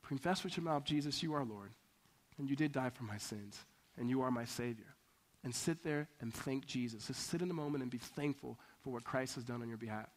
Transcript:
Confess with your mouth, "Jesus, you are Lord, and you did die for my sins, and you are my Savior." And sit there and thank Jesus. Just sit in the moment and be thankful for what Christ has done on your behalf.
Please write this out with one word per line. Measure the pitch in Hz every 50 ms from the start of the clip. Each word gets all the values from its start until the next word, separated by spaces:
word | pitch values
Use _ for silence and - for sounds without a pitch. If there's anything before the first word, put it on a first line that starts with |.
| -
Confess | - 143 135 - 170 185 - -
with | 190 165
your | - 170
mouth, | 165 156 143 139
"Jesus, | - 156 147 143 147 139 - -
you | 160 151
are | 147 135
Lord, | 117 107 101 101 98 110 - _ _ _ _ _ - _ _ _ _ - -
and | 143 135
you | 139
did | 135 156 151 143
die | 143 127 127
for | 120 - 127
my | 107 104 104
sins, | - - 113 104 101 101 101 - - - - - _ - -
and | - 123 120
you | 127 131 131
are | 127
my | 127 120 117
Savior." | 117 - - 120 120 117 110 104 - - _ _ _ _ _ _ _ _ _ -
And | 135 117
sit | - - - 165 165 -
there | 160 151 147 151 147 - -
and | - 113 113
thank | - - 147 135 139 135
Jesus. | - - 127 123 120 113 107 110
Just | - 135 - - -
sit | - 170
in | 180 180
the | 175
moment | 160 147 147 147 143 131
and | 123
be | 120 123
thankful | - - - - 143 147 135 - - 127 117 - - - - -
for | - 139 127
what | 117 113
Christ | - - 131 131 131 -
has | 135 120
done | 117 120 120 120
on | 117
your | 117 110
behalf. | 117 113 107 107 107 - -